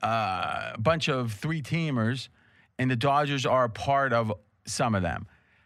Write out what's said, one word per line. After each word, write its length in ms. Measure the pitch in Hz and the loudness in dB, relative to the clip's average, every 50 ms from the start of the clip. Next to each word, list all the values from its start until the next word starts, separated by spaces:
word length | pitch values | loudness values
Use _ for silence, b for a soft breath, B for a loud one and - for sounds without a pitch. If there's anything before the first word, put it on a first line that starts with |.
| - | -2
a 760 | 110 113 113 107 98 95 90 87 76 - - - 60 - - | -2 0 0 0 0 -2 -2 -2 -4 -4 -4 -6 -6 -6 -2
bunch 300 | 110 156 165 165 - - | 0 2 2 2 0 0
of 240 | 143 131 123 113 104 | 0 0 -2 -4 -4
three-teamers 960 | - - 151 165 160 127 - 160 165 165 156 139 120 110 110 131 131 - b b b b b b b b b b - | -6 -4 -4 -4 -4 -4 -4 -4 -2 -2 -2 0 0 0 0 0 -2 -6 b b b b b b b b b b -2
and 120 | 131 131 | 0 0
the 60 | 127 | 0
Dodgers 480 | 117 127 143 139 143 151 143 143 135 127 | 2 2 2 4 4 2 2 0 0 2
are 200 | - 120 127 127 | 2 4 4 4
a 60 | 117 | 2
part 440 | 107 - - 139 139 139 139 135 117 | 0 -4 -2 0 2 2 2 2 2
of 180 | 117 113 110 104 - - _ _ _ _ | 2 2 0 -2 -6 -8 _ _ _ _
some 300 | - - - 139 120 110 | -8 -4 -2 0 2 2
of 80 | 98 90 | 2 0
them, 240 | 85 60 50 98 b b b b b b b b | 0 -2 -4 -8 b b b b b b b b